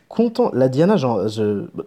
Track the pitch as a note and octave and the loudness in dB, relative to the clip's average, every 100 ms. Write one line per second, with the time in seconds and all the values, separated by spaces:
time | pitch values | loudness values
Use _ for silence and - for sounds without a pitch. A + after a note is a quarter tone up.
0 | - - A#3 A#3 A#3+ A#2+ C3 C3 F3 G#3 | -6 -2 0 0 -2 2 0 2 2 2
1 | B2+ A2 G#2 A2 G#2 G2+ - - | 0 0 -2 -2 -2 -2 -6 -12